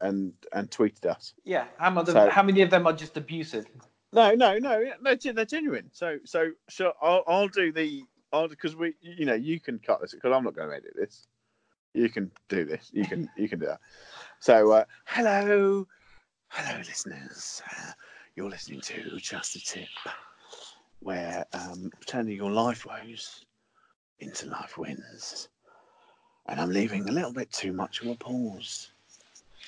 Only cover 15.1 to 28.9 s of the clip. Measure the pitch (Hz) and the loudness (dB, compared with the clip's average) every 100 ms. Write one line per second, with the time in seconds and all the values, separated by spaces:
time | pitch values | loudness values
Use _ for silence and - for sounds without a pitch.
15.1 | - 226 202 202 208 196 196 185 _ _ | 0 2 2 4 4 4 2 -2 _ _
16.1 | - _ _ _ - - 104 87 - - | -20 _ _ _ -10 -8 -8 -10 -10 -10
17.1 | 71 67 - - - - - - - - | -12 -16 -16 -14 -14 -14 -14 -14 -16 -20
18.1 | - - - 98 95 - 67 - - - | -20 -20 -12 -10 -10 -14 -12 -12 -12 -12
19.1 | - - - - - - - 90 - - | -10 -10 -8 -10 -10 -10 -12 -12 -14 -14
20.1 | - - _ - - - - _ - 98 | -14 -16 _ -20 -20 -20 -20 _ -16 -8
21.1 | 90 85 87 - 92 90 90 92 - - | -6 -6 -8 -8 -10 -12 -12 -12 -14 -10
22.1 | 127 110 101 101 107 120 117 - - 113 | -6 -4 -4 -2 2 0 -2 -8 -14 -14
23.1 | 117 - - - _ _ _ _ _ _ | -16 -16 -18 -20 _ _ _ _ _ _
24.1 | - 143 - - - - - - 67 - | -18 -14 -12 -10 -10 -12 -12 -12 -12 -16
25.1 | - - - - _ _ _ _ _ _ | -16 -16 -14 -16 _ _ _ _ _ _
26.1 | _ _ _ - - 87 - 110 - 101 | _ _ _ -10 -4 0 0 0 -2 -2
27.1 | 120 151 123 - - 95 95 - - - | -2 -2 -6 -8 -6 -6 -4 -6 -6 -6
28.1 | 233 - - 240 190 - - - | -8 -6 -4 -4 -6 -10 -12 -14